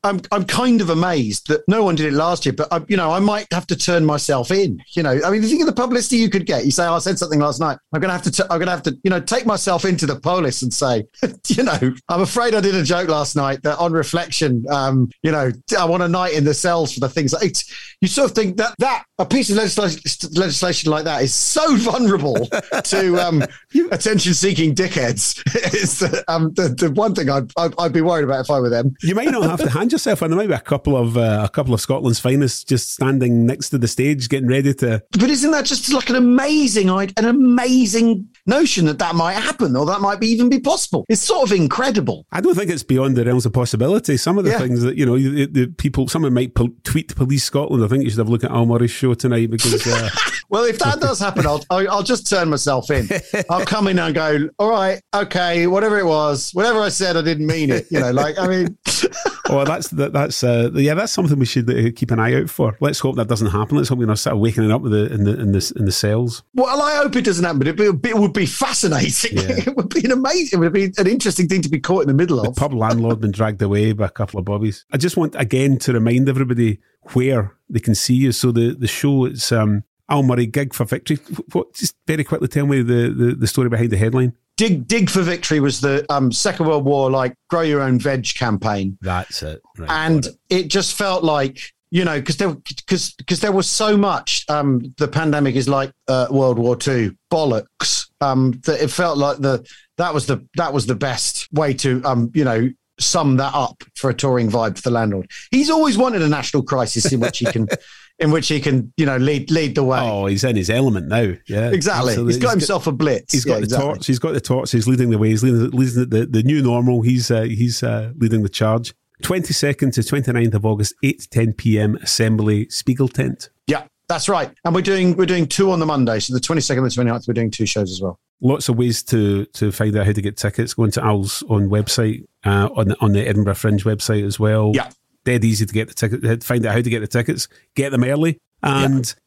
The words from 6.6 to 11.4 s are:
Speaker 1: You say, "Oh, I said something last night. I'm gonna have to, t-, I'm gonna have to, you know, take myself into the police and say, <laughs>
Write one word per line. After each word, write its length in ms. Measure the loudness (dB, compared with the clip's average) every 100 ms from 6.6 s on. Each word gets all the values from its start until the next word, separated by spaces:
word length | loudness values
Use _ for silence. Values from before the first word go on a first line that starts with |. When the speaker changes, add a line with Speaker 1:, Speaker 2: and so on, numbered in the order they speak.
| 0
Speaker 1:
You 60 |
say, 140 | 2 2
"Oh, 80 |
I 60 | 0
said 180 | 0 -4
something 220 | 0 2
last 200 | 0 0
night. 200 | -2 -4 _
I'm 60 | -4
gonna 140 | -2
have 80 | -2
to, 100 | -2
t-, 120 | -2 0
I'm 80 | 0
gonna 100 | 0
have 140 | -2
to, 120 | -4 -2
you 60 | 0
know, 100 | 0
take 280 | 0 -2 0
myself 360 | -2 0 0
into 220 | 0 0 -2
the 140 | -2
police 420 | 0 0 0 -2
and 100 | -4
say, 340 | -2 0 0 -2 -4 -6
<laughs> 200 | -4